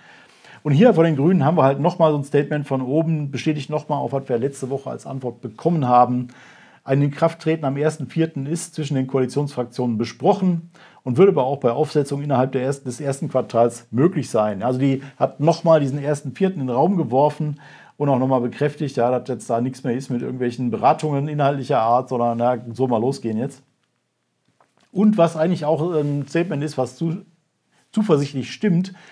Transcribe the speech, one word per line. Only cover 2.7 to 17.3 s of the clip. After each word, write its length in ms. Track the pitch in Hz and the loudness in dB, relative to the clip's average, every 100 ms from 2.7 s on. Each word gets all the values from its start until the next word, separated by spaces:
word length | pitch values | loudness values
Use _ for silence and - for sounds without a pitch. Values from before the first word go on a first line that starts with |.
| 135 | -4
oben, 520 | 127 151 160 160 143 | -2 0 0 -2 -4
bestätigt 360 | 131 160 151 139 | -4 -2 -4 -4
nochmal 300 | 151 147 143 | -6 -4 -4
auf, 140 | 131 | -4
was 160 | 139 135 | -4 -2
wir 100 | 120 | -2
letzte 320 | 131 - 127 | -2 -6 -8
Woche 200 | 135 127 | -8 -8
als 160 | 120 - | -12 -10
Antwort 340 | 131 127 113 | -10 -10 -10
bekommen 480 | 120 110 165 170 127 | -14 -4 0 0 4
haben. 400 | 123 120 123 123 - - - - _ | 6 6 2 -4 -10 -20 -20 -20 _
Ein 180 | - 139 | -2 2
Inkrafttreten 640 | 143 143 170 - 160 160 | 2 2 -2 0 -4 -2
am 120 | 139 139 | -2 -2
ersten 300 | 151 156 127 | -2 -2 -6
vierten 400 | 160 160 143 135 | -2 -2 -2 -6
ist 300 | 160 - - | -6 -6 -8
zwischen 180 | 143 | -4
den 140 | 139 127 | -2 0
Koalitionsfraktionen 880 | 135 127 143 143 127 117 - 123 110 | 0 0 -2 -4 -4 -6 -4 -2 -2
besprochen 720 | 113 - 165 190 185 170 - _ - _ | -4 -2 0 2 0 -2 -6 _ -20 _
und 160 | 135 123 | -2 4
würde 140 | 196 | 4
aber 120 | 160 | 4
auch 140 | 127 139 | 0 0
bei 140 | 123 | 0
Aufsetzung 500 | 123 156 151 139 139 | 0 0 0 -2 -4
innerhalb 300 | 147 127 131 | -2 0 0
der 100 | 127 | 0
ersten, 220 | 131 139 | -2 -4
des 160 | 131 117 | -8 -8
ersten 280 | 139 135 143 | -6 -4 -2
Quartals 600 | 131 - 113 120 - - | -2 0 2 2 0 -6
möglich 400 | 113 165 180 117 | 2 2 2 -2
sein. 320 | 113 107 98 | 0 0 -2
Also 160 | 117 127 | -4 0
die 240 | 139 135 - - | 0 -2 -6 -4
hat 220 | 135 - | -4 0
nochmal 400 | 151 165 170 160 | 0 2 4 4
diesen 220 | 139 143 | 2 -4
ersten 300 | 139 147 139 | -4 -4 -6
vierten 280 | - 190 185 | -2 -2 -2
in 80 | 131 | -2
den 80 | 123 | 2
Raum 200 | 165 190 | 2 2
geworfen 600 | 127 127 147 | 0 2 2